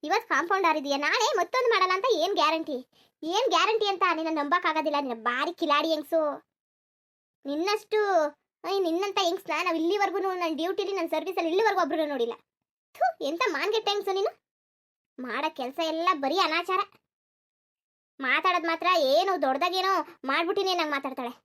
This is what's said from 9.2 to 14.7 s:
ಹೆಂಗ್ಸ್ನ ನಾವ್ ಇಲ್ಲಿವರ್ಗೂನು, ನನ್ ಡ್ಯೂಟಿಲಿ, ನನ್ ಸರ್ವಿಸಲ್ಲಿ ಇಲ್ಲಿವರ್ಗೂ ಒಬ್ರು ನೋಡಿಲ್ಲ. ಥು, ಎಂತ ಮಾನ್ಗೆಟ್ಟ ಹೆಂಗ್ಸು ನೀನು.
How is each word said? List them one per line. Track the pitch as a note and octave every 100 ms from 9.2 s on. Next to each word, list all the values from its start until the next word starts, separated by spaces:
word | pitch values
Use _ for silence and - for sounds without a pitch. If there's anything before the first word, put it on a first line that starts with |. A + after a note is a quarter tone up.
| F#4
ಹೆಂಗ್ಸ್ನ | F#4 - D#4 F4+
ನಾವ್ | E4
ಇಲ್ಲಿವರ್ಗೂನು, | D#4+ G4+ G4 F#4 F#4+ F#4
ನನ್ | F4 D4
ಡ್ಯೂಟಿಲಿ, | E4 F#4+ G4 G4
ನನ್ | E4+
ಸರ್ವಿಸಲ್ಲಿ | D#4 D#4+ F#4+ E4+
ಇಲ್ಲಿವರ್ಗೂ | F4 A4 G4
ಒಬ್ರು | E4 E4 G3+
ನೋಡಿಲ್ಲ. | A3 A#3 A#3 _ _ _ _ _ -
ಥು, | F5+ E5 C4+
ಎಂತ | E4+ B4
ಮಾನ್ಗೆಟ್ಟ | C#4+ F4 A4 A4
ಹೆಂಗ್ಸು | G4+ G4+ F#4+
ನೀನು. | G4+ - _ _ _